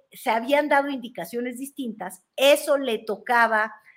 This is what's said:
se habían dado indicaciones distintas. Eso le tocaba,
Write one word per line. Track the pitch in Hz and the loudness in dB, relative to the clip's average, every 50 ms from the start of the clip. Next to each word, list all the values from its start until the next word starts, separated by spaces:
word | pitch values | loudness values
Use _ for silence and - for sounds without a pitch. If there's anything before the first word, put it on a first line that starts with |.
| _ _ _ | _ _ _
se | - - 262 | -8 -2 -2
habían | 220 233 233 247 285 285 294 294 | 0 0 2 2 2 2 4 4
dado | 285 277 277 285 | 2 2 2 0
indicaciones | 277 254 226 233 - - 165 - - 240 247 254 247 233 | -4 -8 -10 -12 -12 -12 -12 -8 -6 -6 -6 -6 -8 -10
distintas. | 277 269 - - 269 233 208 - 180 185 - - _ _ _ - | -12 -14 -10 -10 -10 -10 -10 -10 -12 -12 -14 -16 _ _ _ 2
Eso | 262 277 294 294 294 320 285 277 | 4 6 6 4 4 0 0 0
le | 269 254 226 214 | 0 -2 -4 -4
tocaba, | - - 208 196 - - 240 233 233 226 220 214 214 220 - - _ _ _ | -4 -6 -8 -8 -2 0 2 4 4 4 2 0 -2 -2 -6 -14 _ _ _